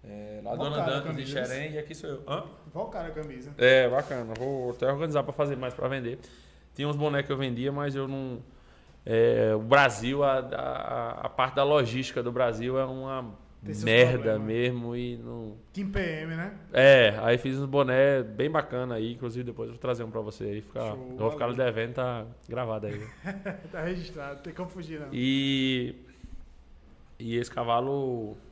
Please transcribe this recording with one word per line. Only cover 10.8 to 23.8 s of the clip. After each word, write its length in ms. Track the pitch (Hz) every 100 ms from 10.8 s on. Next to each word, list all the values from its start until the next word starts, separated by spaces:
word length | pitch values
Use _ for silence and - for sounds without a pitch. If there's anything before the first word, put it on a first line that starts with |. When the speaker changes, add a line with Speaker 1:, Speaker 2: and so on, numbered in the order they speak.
| - 123 117 -
Speaker 1:
a 80 | -
parte 260 | - 131 131
da 80 |
logística 580 | 139 151 120 123 127 -
do 100 | 120
Brasil 440 | 117 123 110 120 131
é 60 |
uma 500 | 131 131 131 135 120 101 - -
Speaker 2:
Tem 100 | 104
seus 120 | 104 110
Speaker 1:
merda 320 | 113 123 127
Speaker 2:
problemas. 280 | 110 107 110
Speaker 1:
mesmo 500 | 113 123 123 117 120
e 200 | 123 120
não 380 | 117 120 110 107 -
Speaker 2:
Team 180 | 190 196
P 100 | 196
M, 360 | 180 156 160 165
né? 180 | 180 - -
Speaker 1:
É, 440 | - 135 135 113 107
aí 140 | 110 123
fiz 200 | 135 131
uns 80 | 139
boné 560 | 139 135 127 139 135
bem 300 | 110 107 143
bacana 440 | 151 147 123 127 117
aí, 180 | 113
inclusive 320 | 120 127 117 123
depois 240 | 113 117
eu 40 |
vou 60 | 117
trazer 240 | 127 120
um 80 | 113
pra 80 | 110
você 240 | 107 104
aí, 180 | 107 104
ficar, 200 | 104 -
Speaker 2:
Show, 160 | 113 107
Speaker 1:
não 180 | 127 127
vou 140 | 110
ficar 160 | 151 120
lhe 80 | 123
Speaker 2:
valeu. 180 | 127
Speaker 1:
devendo, 220 | 110 117 123
tá 300 | 127 120 117 - -
gravado 400 | 117 120 110 104
aí. 140 | 104 107 -
Speaker 2:
<laughs> 480 | 180 196 202 165 -
Tá 100 | 180